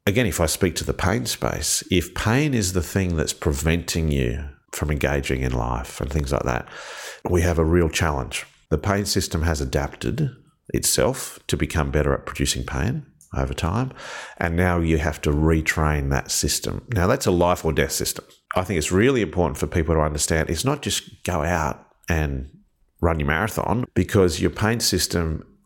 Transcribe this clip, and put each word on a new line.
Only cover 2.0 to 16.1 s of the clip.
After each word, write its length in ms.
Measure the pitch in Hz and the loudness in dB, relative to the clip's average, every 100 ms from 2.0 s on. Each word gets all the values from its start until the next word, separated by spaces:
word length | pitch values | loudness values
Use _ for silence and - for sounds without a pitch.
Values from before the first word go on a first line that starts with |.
| - | 2
pain 400 | - 107 123 151 | -2 2 2 2
is 180 | 123 92 | 2 0
the 100 | 92 | 0
thing 340 | 78 101 92 82 | 0 0 2 2
that's 160 | - | 0
preventing 800 | - 85 69 78 85 85 85 80 | -2 -2 0 2 2 0 -2 0
you 340 | 69 62 65 71 - _ | 2 0 -2 -6 -12 _
from 180 | - 73 | -4 -2
engaging 520 | 73 69 71 67 64 | 0 0 0 0 -2
in 100 | 64 | 0
life 480 | 62 58 60 - - | -2 -2 -4 -6 -6
and 120 | - | -4
things 200 | 78 67 | -2 0
like 120 | 67 | 0
that, 240 | 64 60 - - - - - - - | 0 -2 -4 -14 -16 -14 -14 -10 0
we 140 | 87 | 2
have 160 | 87 82 | 4 2
a 60 | |
real 240 | 80 87 82 | 4 4 4
challenge. 580 | - 85 69 60 - - _ _ | 2 0 0 -4 -8 -12 _ _
The 80 | 78 | -2
pain 260 | - 101 | 0 0
system 380 | 98 98 - 82 | 0 -2 -2 0
has 180 | 80 76 | 0 0
adapted 680 | 67 71 71 - 62 120 143 - _ _ - | -2 -2 -2 -4 -4 -2 -2 -4 _ _ -6
itself 640 | - - - 101 135 - - - | -2 0 2 2 0 -8 -12 -6
to 100 | 73 | -2
become 340 | 76 87 71 | 0 0 0
better 220 | 73 69 | 0 0
at 120 | 64 - | 0 -4
producing 380 | - 69 64 | -4 -2 -2
pain 420 | 62 67 82 156 - _ - 67 | -4 -4 -2 -4 -8 _ -10 -4
over 180 | 65 | -4
time. 380 | 65 85 104 131 - - - - - | -2 -2 -2 -4 -8 -14 -14 -14 -4
And 180 | 87 85 | -2 2
now 240 | 90 87 | 2 2
you 180 | 82 78 | 4 2
have 220 | 78 76 | 2 -2
to 80 | 78 | 0
retrain 800 | 73 78 80 78 - 76 73 67 | 2 4 4 2 0 2 2 0